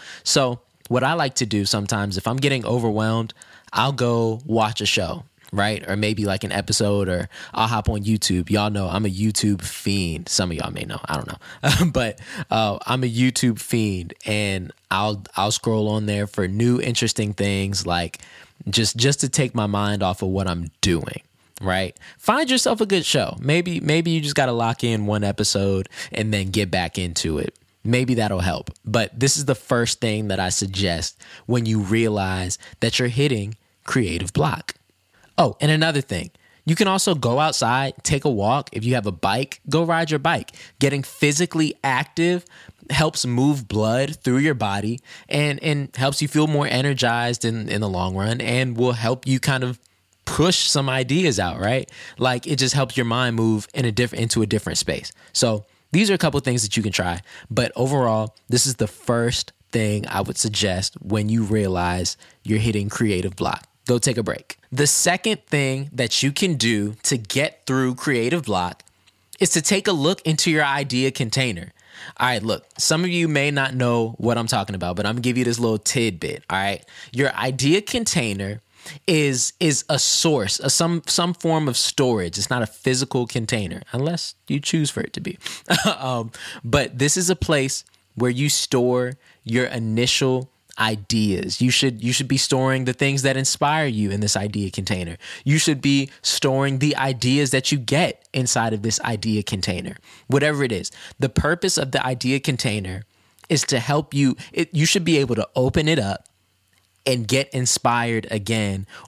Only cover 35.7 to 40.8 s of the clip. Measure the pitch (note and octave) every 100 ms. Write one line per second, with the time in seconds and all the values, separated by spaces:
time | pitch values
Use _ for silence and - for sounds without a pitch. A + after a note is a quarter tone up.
35.7 | D#3 D#3+ C#3+ - F#2 E2 _ _ _ -
36.7 | E3 G3+ F#3+ - D#3 A#2 B2+ D#3 - A#2
37.7 | B2+ C3+ - - C#3+ D3 A2 G2+ C#3 -
38.7 | A2 A2+ B2+ G#2 F2 G2 A2 - - -
39.7 | D3+ E3 E3 E3 D3+ D#3 C#3+ - - -
40.7 | -